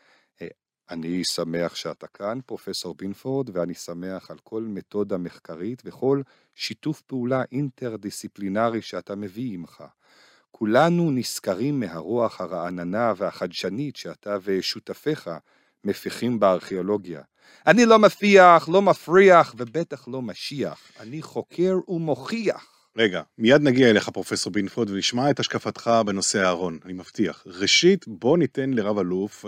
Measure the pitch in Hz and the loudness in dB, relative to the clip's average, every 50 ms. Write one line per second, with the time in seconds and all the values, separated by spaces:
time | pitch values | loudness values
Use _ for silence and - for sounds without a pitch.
0 | _ _ _ _ _ _ _ _ 85 82 - _ _ _ _ _ _ _ 87 82 | _ _ _ _ _ _ _ _ -18 -18 -18 _ _ _ _ _ _ _ -12 -10
1 | 80 82 87 90 85 - - - 87 82 82 85 87 82 - - - 82 78 - | -6 -4 -4 -4 -4 -4 -4 -4 -4 -4 -4 -4 -4 -4 -6 -8 -10 -10 -10 -12
2 | - 78 - - 101 101 113 131 131 - 113 95 - - 95 - - 90 80 - | -14 -18 -14 -10 -8 -8 -6 -8 -10 -12 -14 -12 -12 -12 -10 -10 -10 -10 -12 -10
3 | 95 98 98 - - 131 135 139 139 123 92 90 85 87 87 - - - 85 85 | -10 -10 -10 -10 -8 -6 -4 -4 -6 -4 -4 -4 -4 -4 -6 -10 -12 -14 -12 -10
4 | 87 95 95 90 - - 80 76 _ _ 113 110 113 113 104 92 - _ - 104 | -10 -10 -10 -12 -14 -16 -20 -20 _ _ -10 -8 -8 -8 -8 -10 -12 _ -6 -6
5 | 104 98 101 90 87 85 - - - - 82 80 87 107 123 123 _ 90 - - | -4 -4 -4 -6 -6 -10 -12 -14 -18 -16 -14 -10 -10 -10 -10 -12 _ -18 -12 -4
6 | - 131 139 139 135 - _ _ _ _ _ - - - - - - 151 156 - | -2 0 0 0 -2 -8 _ _ _ _ _ -12 -12 -10 -10 -8 -8 -8 -8 -8
7 | _ _ 131 131 120 120 131 131 123 - 123 135 147 139 - _ 127 120 110 107 | _ _ -8 -6 -4 -2 -2 -2 -2 -4 -4 -6 -6 -6 -6 _ -10 -10 -10 -8
8 | 98 104 - - - 101 - - 101 98 95 107 113 117 113 110 101 - - 92 | -10 -10 -10 -10 -14 -16 -12 -10 -8 -4 -2 0 0 0 -2 -4 -6 -8 -10 -10
9 | - - 101 98 104 98 90 107 131 127 101 87 82 78 - - 78 71 _ _ | -10 -10 -10 -10 -10 -12 -10 -10 -10 -8 -8 -10 -12 -16 -18 -20 -20 -20 _ _
10 | _ _ _ _ _ _ _ _ _ _ _ _ - 104 107 127 151 170 175 175 | _ _ _ _ _ _ _ _ _ _ _ _ -2 2 4 4 4 4 4 2
11 | 170 160 139 127 113 - - - - 104 95 90 117 143 147 139 113 92 82 82 | 2 2 0 0 -2 -4 -8 -6 -4 -4 -2 -2 -2 -2 -2 -2 -4 -6 -6 -10
12 | 78 85 113 123 117 107 - - 92 80 92 87 82 87 90 90 87 87 92 107 | -6 -4 -2 0 0 -2 -2 -6 -8 -8 -6 -6 -6 -6 -6 -6 -6 -6 -4 -2
13 | 120 117 104 92 98 87 - - 95 87 - - - 92 92 117 147 143 120 - | -2 -2 -2 -2 -4 -6 -4 -6 -8 -8 -8 -8 -8 -6 -6 -6 -8 -8 -10 -12
14 | - - 78 - _ 104 104 101 92 101 98 92 87 - - 110 - - 104 - | -14 -16 -16 -14 _ -8 -8 -6 -4 -2 -2 -2 -2 -4 -8 -8 -10 -12 -14 -8
15 | - 147 156 147 - - 82 78 - _ _ _ _ _ _ _ - 101 98 - | -6 -6 -6 -6 -6 -10 -12 -12 -14 _ _ _ _ _ _ _ -6 -6 -6 -4
16 | - 98 - - - 120 123 110 104 98 92 87 - - 95 92 90 95 104 104 | -6 -10 -8 -6 -4 -4 0 2 4 4 4 2 0 -4 -6 -6 -2 -2 -2 -4
17 | 95 90 82 71 69 _ _ _ _ _ _ _ _ 147 165 220 240 226 226 220 | -4 -8 -14 -16 -16 _ _ _ _ _ _ _ _ 4 6 6 8 8 8 8
18 | 214 196 - - - 208 196 190 180 180 170 165 - - 165 190 202 190 160 - | 8 6 4 4 4 6 8 10 10 10 10 8 6 4 2 4 4 4 2 2
19 | - - 160 190 202 196 180 170 151 - - 113 123 120 110 156 170 - 147 131 | 0 2 4 6 8 10 8 8 6 4 0 -8 -10 -6 -6 -6 -6 -6 -10 -14
20 | - 123 123 131 127 110 87 - - - 147 143 110 85 73 - - _ _ - | -12 -12 -10 -8 -8 -8 -10 -10 -12 -10 -6 -6 -6 -6 -6 -10 -16 _ _ -20
21 | 117 110 127 160 156 - - 120 110 - - - 175 185 185 185 - - 190 165 | -16 -14 -14 -14 -14 -10 -10 -10 -10 -8 -4 -2 0 0 2 0 -2 -4 -4 -4
22 | 165 156 139 - - - 220 233 226 185 - - - _ _ _ _ _ _ 107 | -2 -2 -4 -4 -4 -6 -6 -2 -2 -2 -4 -4 -8 _ _ _ _ _ _ 0
23 | 113 107 90 85 78 - _ - 117 113 131 151 147 143 123 127 131 120 110 101 | 0 2 2 -2 -6 -8 _ 0 4 6 6 6 6 4 4 6 6 6 6 6
24 | - - - 104 - - 110 95 - 107 90 104 98 95 - - 117 101 98 98 | 2 0 -4 -8 -6 -4 -4 -4 -4 -4 -4 -4 -4 -4 -4 -4 -4 -4 -4 -4
25 | 92 - - 123 131 147 135 - 117 - - 110 - 113 101 - - 117 117 113 | -4 -2 -2 0 0 0 0 0 -2 -4 -4 -4 -4 -6 -8 -6 -2 2 2 2
26 | 110 104 98 98 92 - - 107 95 92 90 82 92 87 82 78 - 92 90 90 | 2 0 -2 -2 -2 -2 0 2 2 2 0 0 -2 -6 -6 -10 -12 -14 -14 -14
27 | 90 - - - 107 85 73 - _ 95 87 87 98 98 - - 165 175 202 175 | -14 -12 -4 -2 -2 -2 -2 -8 _ -20 -8 -4 -2 2 2 4 4 4 4 2
28 | - 113 110 - - 120 156 175 160 127 - - 135 135 135 117 98 104 107 104 | 0 -8 -14 -4 0 2 2 4 2 0 -2 -4 -4 -2 -2 -2 -2 0 -2 -2
29 | 92 87 90 92 98 104 - - - | -2 -2 -2 -4 -4 -6 -8 -12 -14